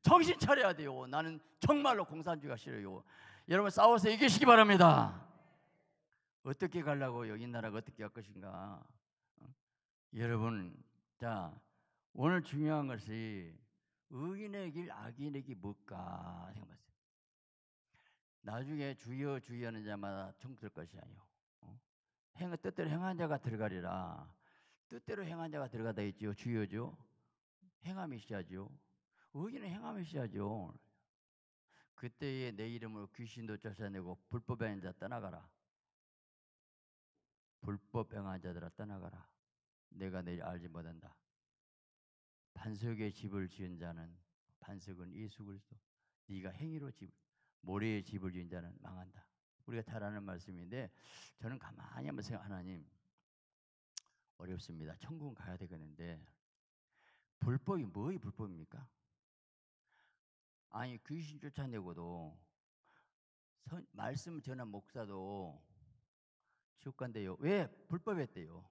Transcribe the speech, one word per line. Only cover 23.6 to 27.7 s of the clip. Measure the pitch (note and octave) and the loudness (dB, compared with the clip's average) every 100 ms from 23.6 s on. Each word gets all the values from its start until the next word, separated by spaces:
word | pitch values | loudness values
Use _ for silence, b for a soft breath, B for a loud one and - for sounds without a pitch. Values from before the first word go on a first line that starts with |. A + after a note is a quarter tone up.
| G#2+ F#2 F2 F#2 F2 D#2 D2 - b b b b _ | -2 -2 -4 -4 -6 -10 -14 -20 b b b b _
뜻대로 | A#3 - G#3 | -14 -8 -6
행한 | F3 E3 E3 | -6 -6 -4
자가 | D3+ C3 | -4 -4
들어가다 | A2+ A2+ G#2+ | -2 -2 0
했지요. | G#2 F#2+ G#2+ | -2 -2 -6
주여죠. | G2+ B2 A#2 G2+ G2+ A#2+ - - _ _ _ _ _ - | -4 -2 0 0 -4 -6 -10 -20 _ _ _ _ _ -20